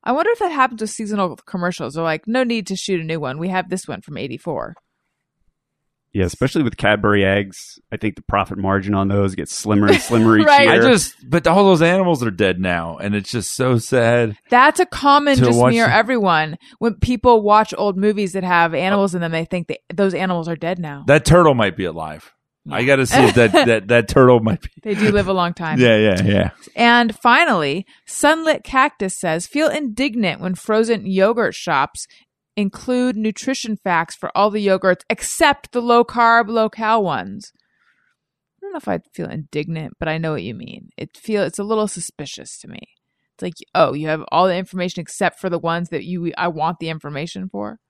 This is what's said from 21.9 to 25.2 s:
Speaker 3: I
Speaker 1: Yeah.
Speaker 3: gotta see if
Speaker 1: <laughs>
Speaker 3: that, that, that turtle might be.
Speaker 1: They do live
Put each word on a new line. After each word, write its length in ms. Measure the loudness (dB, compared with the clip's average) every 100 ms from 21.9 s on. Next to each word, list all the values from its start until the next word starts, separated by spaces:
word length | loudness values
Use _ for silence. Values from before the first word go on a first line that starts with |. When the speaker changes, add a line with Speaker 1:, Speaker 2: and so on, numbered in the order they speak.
| -6 -10 -12 -18 _ _ _ -10
Speaker 3:
I 120 | -4
Speaker 1:
Yeah. 40 | 2
Speaker 3:
gotta 180 | 2 4
see 160 | 4
if 100 | 4 6
Speaker 1:
<laughs> 0 |
Speaker 3:
that, 180 | 4
that, 340 | 4 4 0 2
that 200 | 2 4
turtle 320 | 6 8 6
might 200 | 4 -4
be. 80 | -6 -14
Speaker 1:
They 120 | -8 0
do 160 | 2
live 160 | 2